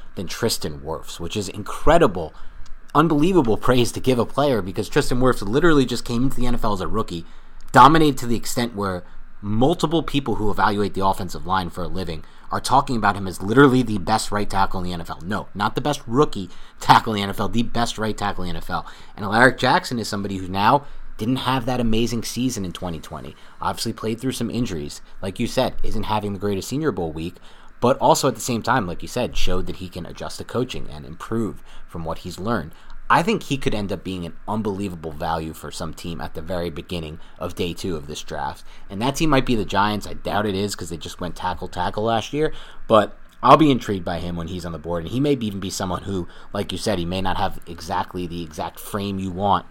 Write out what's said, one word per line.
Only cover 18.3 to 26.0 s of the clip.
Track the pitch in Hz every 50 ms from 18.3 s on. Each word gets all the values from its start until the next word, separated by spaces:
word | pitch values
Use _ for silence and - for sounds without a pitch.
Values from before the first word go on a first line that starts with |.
| 92 - 92
in | 90
the | 90
N | 90
F | - -
L. | 90 85 85 - - - - - - -
And | 101
Alaric | 98 101 113 123 131 117 117
Jackson | - 127 143 185 180 - 135 117
is | 104 -
somebody | - 104 98 98 98 92
who | 92 90
now | 92 98 101 110 127 143 143 - - - - - - -
didn't | 110 110 131 127
have | - 127 131 135 123
that | 139 127 123
amazing | 120 117 107 110 120 113 117 117 101
season | - - 117 123 131 117 104 98
in | 90 82
twenty | - - 90 85 78
twenty. | - - 82 73 64 67 - - - - - -
Obviously | - 85 101 - - 117 107
played | - - 110 113 113
through | - 131 123
some | - 120 110
injuries. | - 113 123 107 98 80 73 71 - - - - - -
Like | - 98 95 -
you | 117 113
said, | - - 127 110 - -
isn't | - - 95 107